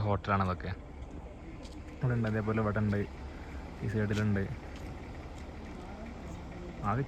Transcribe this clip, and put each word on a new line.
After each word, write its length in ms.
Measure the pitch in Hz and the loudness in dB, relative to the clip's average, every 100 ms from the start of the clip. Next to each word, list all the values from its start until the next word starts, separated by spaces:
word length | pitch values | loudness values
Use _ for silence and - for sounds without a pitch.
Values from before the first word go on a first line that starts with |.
| 107 | 4
ഹോട്ടലാണ് 380 | 98 - 98 95 | 4 4 4 4
ഇതൊക്കെ. 240 | 87 87 104 - - - - - - - - - - - - | 2 -2 -6 -8 -10 -10 -10 -10 -12 -12 -10 -10 -10 -10 0
ഇവിടെ 160 | 127 120 | 2 4
ഉണ്ട്, 100 | 110 | 4
അതേപോലെ 280 | 107 107 110 107 | 4 4 4 4
ഇവിടെ 160 | 107 | 4
ഉണ്ട്, 160 | 107 101 98 - - - - - - - | 4 4 2 -4 -8 -8 -8 -8 -8 -4
ഈ 60 | 113 | 0
സൈഡിലുണ്ട്. 500 | 107 104 104 107 98 92 - - - - - - - - - - - - - - 208 - - - - - 90 87 165 101 | 2 4 4 4 4 2 -2 -6 -8 -8 -8 -8 -8 -8 -8 -8 -8 -8 -8 -10 -8 -8 -8 -8 -8 -8 -8 -8 -2 2
ആകെ 140 | 117 | 2